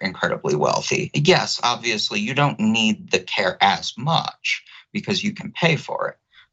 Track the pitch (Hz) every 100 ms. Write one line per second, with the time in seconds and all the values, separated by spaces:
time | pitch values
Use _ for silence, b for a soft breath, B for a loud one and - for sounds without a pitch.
0 | 92 87 87 - 67 73 65 - - 139
1 | 147 - 147 156 107 - 120 113 117 107
2 | - 107 107 135 143 107 110 113 110 101
3 | - 92 - - 95 90 98 90 90 -
4 | 143 165 - - - - B B - 104
5 | - 95 - - - - 165 151 - -
6 | - - _ b b